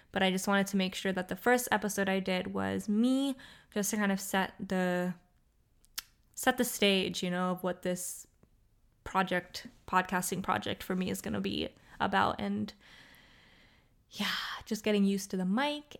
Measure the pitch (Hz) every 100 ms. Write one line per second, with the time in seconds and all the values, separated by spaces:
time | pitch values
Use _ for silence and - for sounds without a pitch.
0 | - 196 190 185 196 196 196 196 185 -
1 | 196 185 180 180 - 247 247 208 208 196
2 | 190 190 190 185 190 196 196 190 190 208
3 | 247 262 277 269 - - - - 202 214
4 | 202 196 - 196 190 - 196 185 180 180
5 | 180 180 _ _ _ _ _ _ _ -
6 | - _ _ - - 254 240 - 202 196
7 | 185 180 185 180 185 175 185 175 185 180
8 | - - - _ - _ _ _ _ _
9 | - 185 190 180 175 - - - - 185
10 | 185 185 185 190 190 202 202 190 - 185
11 | 185 190 - 208 196 - 76 - - -
12 | 196 196 202 - 202 202 208 - - -
13 | - - - - - - - _ _ _
14 | _ - 196 185 - - - 220 220 208
15 | 196 196 - 190 185 208 285 294 294 -